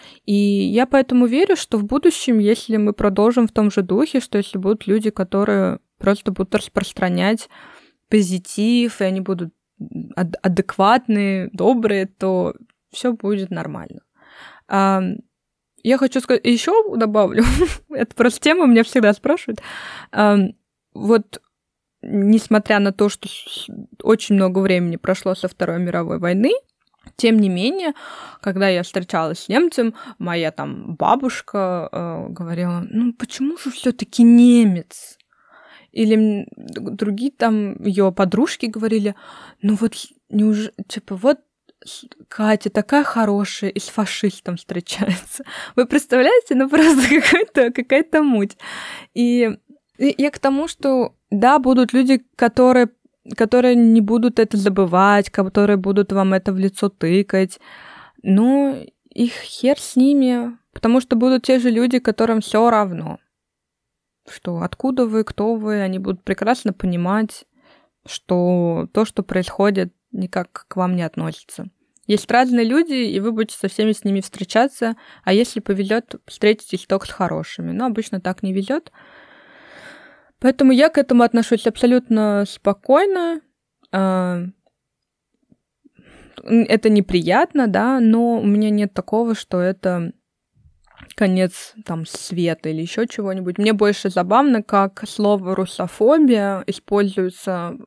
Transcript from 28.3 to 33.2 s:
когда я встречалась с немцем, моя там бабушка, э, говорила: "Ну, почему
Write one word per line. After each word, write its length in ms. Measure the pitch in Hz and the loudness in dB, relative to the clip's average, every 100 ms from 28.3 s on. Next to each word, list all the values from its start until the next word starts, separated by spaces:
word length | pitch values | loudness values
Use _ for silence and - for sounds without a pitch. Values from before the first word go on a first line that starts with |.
| - | -10
когда 260 | - 190 196 | -6 -2 0
я 140 | 180 | 0
встречалась 560 | 180 190 180 170 160 170 | -4 -8 -6 -4 -4 -6
с 100 | - | -4
немцем, 440 | 220 339 - 226 220 - - | 0 0 0 -4 -4 -14 -12
моя 320 | 175 170 160 | -6 -4 -4
там 440 | 156 143 139 - 160 | -6 -10 -12 -12 -4
бабушка, 920 | - 247 262 - - 202 190 180 156 | 0 0 -2 -8 -8 -6 -4 -4 -6
э, 360 | - 170 165 - | -8 -8 -10 -12
говорила: 540 | 175 170 170 180 175 - | -12 -10 -6 -4 -6 -6
"Ну, 240 | 220 240 | -2 -2
почему 440 | 233 | -4